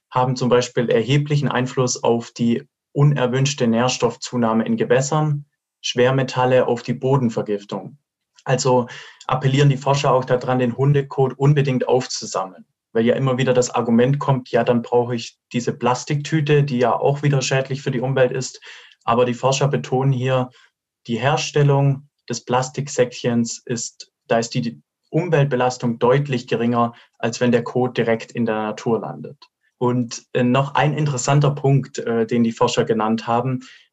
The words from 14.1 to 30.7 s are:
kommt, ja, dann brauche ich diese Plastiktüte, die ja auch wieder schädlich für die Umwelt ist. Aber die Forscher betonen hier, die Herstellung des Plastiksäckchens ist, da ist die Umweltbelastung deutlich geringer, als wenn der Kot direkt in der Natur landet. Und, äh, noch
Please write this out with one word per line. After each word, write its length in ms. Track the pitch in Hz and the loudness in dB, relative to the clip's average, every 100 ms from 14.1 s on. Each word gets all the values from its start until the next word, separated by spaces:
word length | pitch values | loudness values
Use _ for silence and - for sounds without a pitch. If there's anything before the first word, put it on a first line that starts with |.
| 143 | 2
kommt, 300 | - 131 - | 0 -2 0
ja, 140 | 120 | -2
dann 160 | 117 120 | 2 0
brauche 340 | 117 123 120 | 2 0 0
ich 220 | 123 117 _ _ | -4 -8 _ _
diese 220 | 123 117 | -6 -4
Plastiktüte, 880 | - 120 127 - 147 - 160 147 147 | -2 -2 -2 -2 -4 -2 -2 2 2
die 140 | 143 123 | 2 0
ja 160 | 120 | 0
auch 280 | - 139 143 | 2 0 0
wieder 200 | 147 139 | 0 0
schädlich 400 | - 135 131 131 | 0 -2 -2 -6
für 80 | - | -4
die 100 | 123 | -4
Umwelt 320 | 127 131 127 | -2 2 2
ist. 300 | 131 131 - - - - _ | 0 -8 -12 -20 -20 -20 _
Aber 220 | - 117 123 | -2 2 2
die 80 | |
Forscher 340 | 120 127 - 143 | 0 0 0 0
betonen 420 | 117 - 127 139 | -2 -2 -2 0
hier, 380 | 127 127 131 123 _ _ _ _ _ - | 0 0 0 -2 _ _ _ _ _ -6
die 120 | 113 | -2
Herstellung 920 | 127 151 - 151 143 139 139 131 - _ - | 0 0 -2 2 4 4 2 0 -6 _ -10
des 160 | 123 - | -10 -2
Plastiksäckchens 1120 | 123 131 - 123 - 123 - 123 117 117 - - | -2 -2 -6 -6 0 0 0 -2 0 -2 -4 -8
ist, 440 | 117 - - - _ - | -8 -8 -14 -20 _ -2
da 120 | 117 | 0
ist 160 | 113 | 0
die 260 | 135 117 - _ _ _ | -4 -6 -8 _ _ _
Umweltbelastung 880 | 156 175 156 139 123 123 127 123 117 | -4 0 2 2 2 0 -2 -4 0
deutlich 500 | 120 139 143 127 - | 2 2 2 -4 -4
geringer, 460 | 113 117 120 117 - _ _ | -2 0 0 -2 -4 _ _
als 240 | 120 117 | -6 -2
wenn 100 | 123 | 2
der 100 | 120 | 2
Kot 360 | 113 127 123 123 | 0 -2 -2 -2
direkt 340 | 113 113 - | -2 -2 -4
in 140 | 120 113 | -4 -2
der 100 | 107 | -2
Natur 440 | 107 107 - 110 | -4 -6 -2 -2
landet. 360 | 82 - - - _ _ _ - | -4 -12 -14 -16 _ _ _ -4
Und, 460 | 123 123 120 - _ | -2 0 -4 -8 _
äh, 100 | 127 | 0
noch 320 | 123 131 139 | 2 2 2